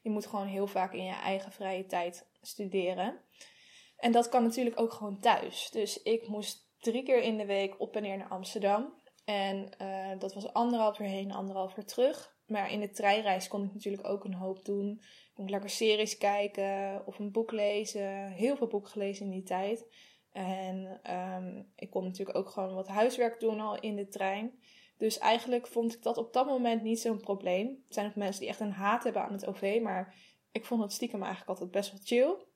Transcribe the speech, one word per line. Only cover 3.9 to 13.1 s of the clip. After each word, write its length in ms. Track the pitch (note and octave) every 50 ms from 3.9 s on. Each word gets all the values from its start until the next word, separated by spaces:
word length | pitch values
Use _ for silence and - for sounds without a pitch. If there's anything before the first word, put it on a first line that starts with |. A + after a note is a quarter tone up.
| _
En 140 | - - A#3
dat 180 | A#3 A#3 A#3 A#3
kan 140 | - B3 A3+
natuurlijk 360 | A#3 A3+ C4 B3 A#3 A3+ -
ook 120 | A#3 A3+
gewoon 280 | - - G#3+ G#3 G3 G3+
thuis. 500 | G3 A#3+ G3+ - - - - - - -
Dus 320 | - A3+ G#3 G3+ - -
ik 260 | - - A3+ A3+ A3+
moest 420 | G3 G#3+ G#3 G3+ - - - _ _ _ _
drie 240 | - A#3 A3+ B3+ C4+
keer 180 | - C4 A#3+
in 160 | - A3+ A3
de 80 | G#3+ G#3
week 340 | G3+ G3+ G3 G3 G3 G3 -
op 160 | - F#3+ -
en 60 | G#3+
neer 160 | G#3 G3+ F#3+
naar 120 | G3 F#3 -
Amsterdam. 640 | G3 F#3 F#3+ - - A3 G3+ G3 G3+ G#3+ C4 D#4+ - _ _ - _ _ _
En, 440 | - G#3 G3+ G3 G3 G3 G3 G3 G3 -
eh, 420 | _ G3 F#3+ F#3+ F#3+ F#3+ G3 F#3+ F#3+
dat 140 | G3 G3 F#3+
was 200 | G3+ G3+ - -
anderhalf 460 | A3 A#3+ A#3+ A#3+ A3+ A3 G#3+ G#3 -
uur 80 | G#3
heen, 240 | G3 G3 G3 G3 G3
anderhalf 460 | G3 G3 F#3+ G3 F#3+ F#3+ F#3+ F#3+ F#3
uur 80 | - G#3
terug. 500 | - - - B3 C#4+ D#4 - - - _ _ _
Maar 140 | _ G#3+ G#3
ja, 60 | F#3+
in 120 | - - G#3+
de 100 | G#3 G3+
treinreis 580 | G3+ - G#3 G3+